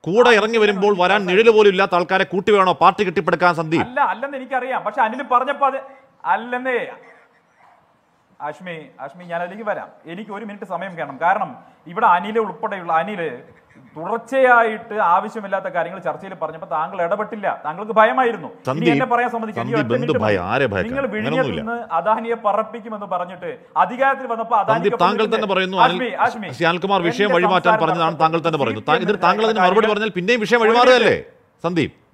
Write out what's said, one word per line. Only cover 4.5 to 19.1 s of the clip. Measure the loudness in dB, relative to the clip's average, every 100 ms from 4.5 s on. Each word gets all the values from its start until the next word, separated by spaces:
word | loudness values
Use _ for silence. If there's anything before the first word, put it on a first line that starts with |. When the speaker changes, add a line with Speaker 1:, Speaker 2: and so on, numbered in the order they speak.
| -6 -4 -4 -4
Speaker 2:
പക്ഷെ | -2 -2
അനിൽ | -2 -2
പറഞ്ഞപ്പോ | 0 0 0 -2
അത് | -2 -10 -20 _ _ -2
അല്ലെന്നേ. | -2 -2 -6 -4 -4 -6 -12 -20 -20 _ _ _ _ _ _ _ _ _ _ _ _ -12
ആഷ്മി, | -12 -14 -14 -16 _
ആഷ്മി, | -16 -16 -10
ഞാൻ | -6
അതിലേക്ക് | -6 -8 -6
വരാം. | -6 -8 -18 -14
എനിക്ക് | -14 -12 -12
ഒരു | -12
മിനിറ്റ് | -14 -10
സമയം | -8 -8 -8
വേണം. | -10 0
കാരണം | 2 2 -2 -8 -20 _ -10
ഇവിടെ | 0 4
അനിൽ | 4 2 -2
ഉൾപ്പെടെയുള്ള, | -4 -6 -8 -8 -2 -2
അനിൽ | -2 -6 -8 -8 -18 -20 _ -20 -20 -12
തുടർച്ചയായിട്ട് | -6 -6 -2 2 6 6 4 -2 -8 -2 2
ആവശ്യമില്ലാത്ത | 2 0 -10 -6 -4 -2 -4
കാര്യങ്ങൾ | -4 -6 -8
ചർച്ചയിൽ | -8 -12 -10
പറഞ്ഞപ്പോൾ | -10 -10 -8
താങ്കൾ | -6 -6 -4
ഇടപെട്ടില്ല, | -4 -2 -6 -4 -4 -4 -8
താങ്കൾക്ക് | -10 -2 4
ഭയമായിരുന്നു. | 4 4 0 -2 -10
ഇനി | -10 -6
Speaker 1:
സന്ദീപ്, | 0 2
Speaker 2:
എന്നെ | 2 2